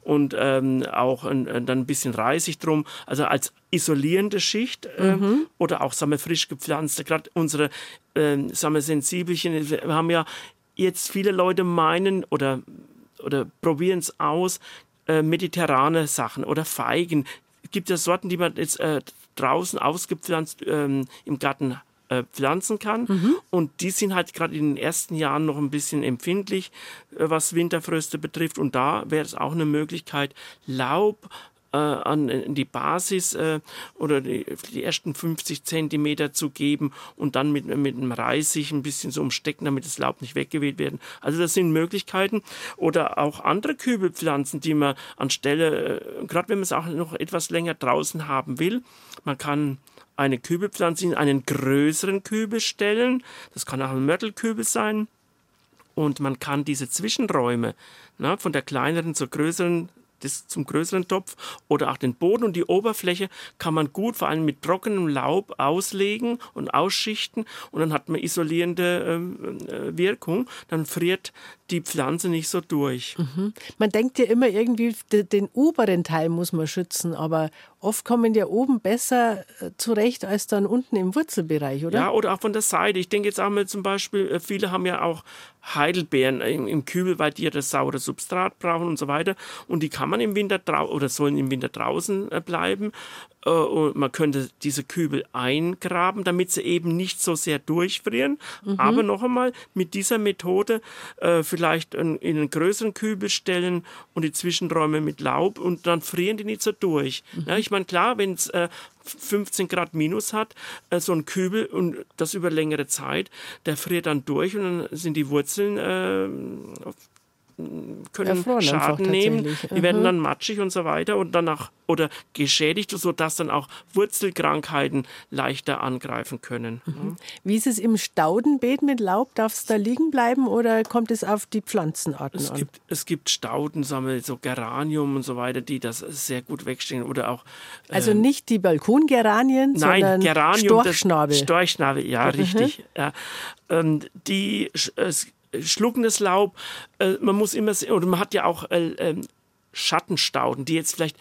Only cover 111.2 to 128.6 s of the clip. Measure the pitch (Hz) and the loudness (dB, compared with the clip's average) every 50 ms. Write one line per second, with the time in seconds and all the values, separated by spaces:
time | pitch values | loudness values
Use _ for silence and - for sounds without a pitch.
111.2 | 147 - - 185 185 185 190 220 220 - - 185 185 170 147 - - _ _ - | 0 -2 -2 0 0 0 0 -2 -2 -2 0 0 0 0 -2 -4 -12 _ _ -4
112.2 | 165 156 - 196 170 175 160 156 156 156 151 147 143 - - - 139 135 139 156 | -4 -4 -2 -2 -2 -2 0 0 0 0 0 -2 -2 -2 -4 -6 -4 -2 -2 -2
113.2 | 190 - - - - - - - - 165 151 139 - 160 175 170 156 170 151 143 | -2 -4 -8 -18 -16 -16 -14 -8 -4 -4 -4 -4 -2 -2 -2 -2 0 0 -2 -2
114.2 | 131 - 143 147 160 185 196 208 196 185 180 170 156 - - 151 170 170 151 156 | -2 -2 0 0 0 0 -2 -2 -2 -2 -2 -2 -4 -6 -8 -6 -4 -4 0 0
115.2 | 147 135 143 147 139 - - 208 202 208 202 208 - 190 185 185 185 190 - - | 0 2 2 0 0 0 -2 0 0 0 0 -2 -2 -2 -2 0 0 0 0 0
116.2 | - - - - 202 - - - - - - - - - - _ - _ _ _ | -2 -2 -4 -6 -8 -10 -10 -12 -12 -14 -14 -14 -12 -14 -14 _ -18 _ _ _
117.2 | _ _ _ _ _ _ _ - - - - 82 - - - - - - - - | _ _ _ _ _ _ _ -14 -12 -10 -10 -10 -12 -12 -12 -14 -16 -14 -6 -4
118.2 | 196 190 190 180 180 247 247 240 190 139 143 156 143 147 151 143 196 190 190 190 | 0 0 0 0 2 0 0 2 2 2 2 2 2 2 2 2 2 2 2 4
119.2 | 202 - - 151 147 147 151 151 - - - - 175 175 - - - 185 180 170 | 4 4 2 2 0 -2 -4 -6 -6 -4 0 2 2 4 4 4 4 4 4 4
120.2 | 156 143 143 - - - 220 202 202 190 180 190 170 160 147 156 170 190 208 202 | 2 0 -2 -2 -4 -6 -4 -2 -2 -2 -2 -2 -2 0 0 0 0 0 0 0
121.2 | 190 165 180 175 170 160 156 147 - - _ _ _ - 170 156 160 151 - - | 0 0 0 0 2 2 0 -2 -6 -12 _ _ _ 0 2 2 2 -2 -2 -8
122.2 | - _ - - 147 135 - - 160 151 165 202 208 - - 170 165 180 170 - | -18 _ -4 -2 0 2 2 2 2 2 2 0 -2 -4 -4 -2 0 0 0 0
123.2 | 160 160 156 - 170 151 - 147 139 - - - - _ - 190 208 208 - - | 0 -2 0 -2 -2 0 0 -2 -2 -4 -12 -20 -14 _ 0 0 2 2 0 0
124.2 | - 196 175 - 160 151 147 151 147 - 160 143 139 139 135 139 131 - - - | -2 -2 0 0 0 2 2 0 -2 -2 0 0 0 0 0 -2 -4 -4 -10 -20
125.2 | - - - 139 135 127 135 135 - - 139 - - 127 127 127 - - 117 120 | -16 -8 -4 -2 -2 -2 -2 -4 -2 -2 -2 0 0 -2 -4 -4 -6 -6 -6 -6
126.2 | 117 - 135 120 - - 123 120 117 117 113 120 - - 143 139 147 202 170 175 | -6 -8 -10 -12 -10 -8 -8 -6 -6 -6 -8 -8 -8 -10 -8 -6 -6 -8 -8 -10
127.2 | - - - - - 185 208 220 214 277 233 208 185 233 220 202 - - - - | -14 -18 -16 -8 -2 0 0 2 2 2 0 2 2 2 2 2 0 -2 0 2
128.2 | 160 156 175 220 240 294 294 269 | 2 4 4 4 4 4 4 4